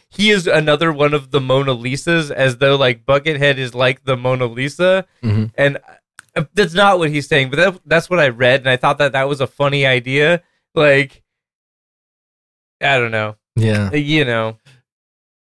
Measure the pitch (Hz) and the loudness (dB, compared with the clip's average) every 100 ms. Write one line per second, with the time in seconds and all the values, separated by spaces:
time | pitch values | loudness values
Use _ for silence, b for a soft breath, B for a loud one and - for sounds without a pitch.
0 | _ - 208 208 175 156 156 147 165 147 | _ -2 2 2 2 0 2 0 0 0
1 | 147 147 135 139 131 131 139 123 123 135 | 0 0 -2 -4 0 0 0 -4 -6 -6
2 | - 170 147 - 135 120 139 139 131 117 | -2 -2 -2 -2 -2 0 0 2 0 -2
3 | 113 139 147 147 143 131 131 123 127 131 | 0 0 0 0 0 0 -4 -2 -2 -2
4 | 131 127 123 127 123 117 135 - 180 190 | -4 -4 -2 -2 -4 -4 -8 -2 0 0
5 | 180 _ 120 107 110 - 139 139 - - | -2 _ -2 -2 -2 -2 -2 -2 -10 -20
6 | _ - _ - 156 - 190 165 202 185 | _ -20 _ -8 -4 -2 -2 2 2 2
7 | 160 151 135 156 131 143 185 185 - 160 | 0 -4 -2 0 0 0 0 0 -2 -2
8 | - 180 143 117 123 135 131 127 131 147 | 0 0 0 2 2 2 0 0 0 0
9 | 143 135 135 143 135 - 143 143 135 127 | 0 0 -2 -2 -6 -2 -2 0 0 0
10 | 120 135 147 170 - _ _ - 147 139 | 0 0 2 0 -4 _ _ 0 4 4
11 | 135 - _ _ _ _ _ _ _ _ | 0 -8 _ _ _ _ _ _ _ _
12 | _ _ _ _ _ _ _ _ 139 135 | _ _ _ _ _ _ _ _ 0 0
13 | 117 113 107 107 _ - 113 107 101 151 | 0 -2 -4 -8 _ -2 0 0 -2 -2
14 | 143 156 135 117 110 113 b b _ _ | 0 0 0 -2 -4 -8 b b _ _
15 | _ _ _ _ _ | _ _ _ _ _